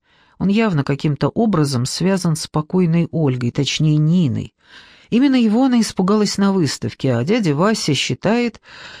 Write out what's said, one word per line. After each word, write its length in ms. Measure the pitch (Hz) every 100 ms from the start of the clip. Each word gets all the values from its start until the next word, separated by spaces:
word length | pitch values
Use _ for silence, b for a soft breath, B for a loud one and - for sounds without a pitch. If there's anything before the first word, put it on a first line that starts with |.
| b b b b
Он 100 | 185
явно 340 | 208 220 156
каким-то 460 | 131 143 160 143 147
образом 560 | - 226 175 143 135
связан 500 | 127 - 175 196 170
с 120 | 156 -
покойной 600 | 156 151 185 175 170 165
Ольгой, 400 | 165 147 123 120
точнее 480 | - 139 - 156 151
Ниной. 560 | 151 180 147 107 - _ B B B B B
Именно 260 | 226 277 262
его 280 | 226 220
она 140 | 269 247
испугалась 560 | 208 - 190 214 208 -
на 160 | 202
выставке, 600 | 190 143 - 104 - 131
а 80 | 117
дядя 300 | 135 240 185
Вася 380 | 143 196 220 -
считает, 680 | 135 - 131 175 233 240 - B B B B